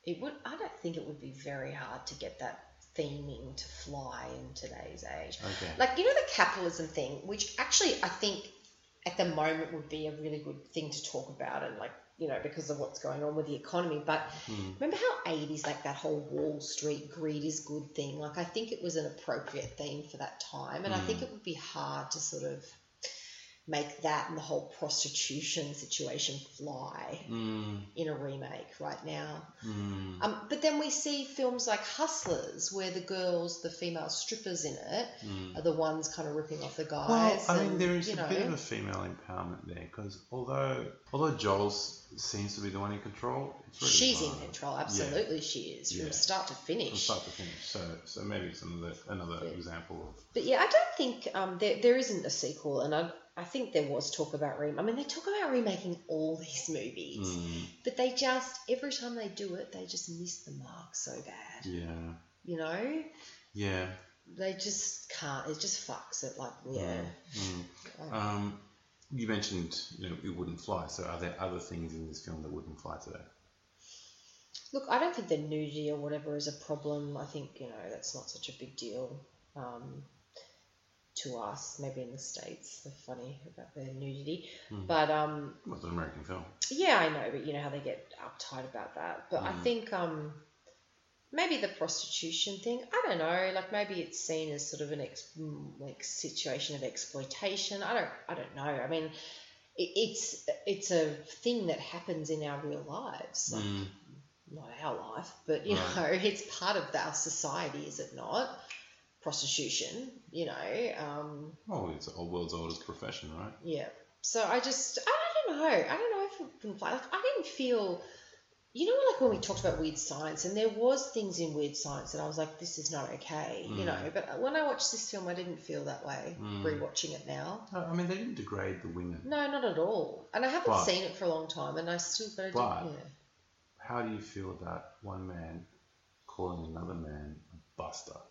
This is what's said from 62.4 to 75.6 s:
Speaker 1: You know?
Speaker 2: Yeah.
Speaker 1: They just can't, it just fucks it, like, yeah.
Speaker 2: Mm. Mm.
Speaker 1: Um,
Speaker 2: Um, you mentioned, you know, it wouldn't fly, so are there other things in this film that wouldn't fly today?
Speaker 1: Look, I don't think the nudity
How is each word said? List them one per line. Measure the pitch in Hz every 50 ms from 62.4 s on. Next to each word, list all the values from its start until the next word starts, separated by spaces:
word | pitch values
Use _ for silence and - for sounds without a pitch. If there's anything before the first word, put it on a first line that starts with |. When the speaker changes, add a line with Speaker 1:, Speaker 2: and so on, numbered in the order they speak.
| _
Speaker 1:
You | 175 175
know? | 160 160 160 170 190 226 269 311 320 311 320 - - - - - - - _ -
Speaker 2:
Yeah. | 104 101 98 92 92 92 92 95 - - - _ _ _
Speaker 1:
They | - 175 175 190 190 190
just | 190 196 208 202 - - - - - - -
can't, | - - 165 143 139 135 - 151
it | 151
just | 151 - - - - -
fucks | - 120 - - - - - -
it, | 131 -
like, | - 131 120 - - - 127
yeah. | 135 110 92 87 87 87 87 87 87 - - - 135
Speaker 2:
Mm. | 107 98 95 90 87 87 87 - - - - - -
Mm. |
Speaker 1:
Um, | 160 156 127
Speaker 2:
Um, | 110 104 104 104 101 104 101 98 - - - - _ _ _ _ _ - _
you | 143 123 113
mentioned, | 107 110 101 101 - 98 90 85 - - - - - -
you | - 95 90
know, | 85 -
it | - 95 87
wouldn't | 87 90 85 82 -
fly, | - - 98 87 80
so | 76 - - 87
are | 80 85 85
there | 87 87 87 -
other | 92 90 90 87
things | - - 85 85 82 80 80
in | 80 80 80
this | 76 78 -
film | 87 82 78
that | 78 78
wouldn't | 80 80 78 80 76 -
fly | - 80 78
today? | 78 - - - - - - _ _ _ _ _ _ _ _ _ _ - - - - - - - - - - - - - _ - - - -
Speaker 1:
Look, | - 269 - -
I | 220 254
don't | 320 349 349
think | 254 196 170
the | 165
nudity | 147 151 151 151 151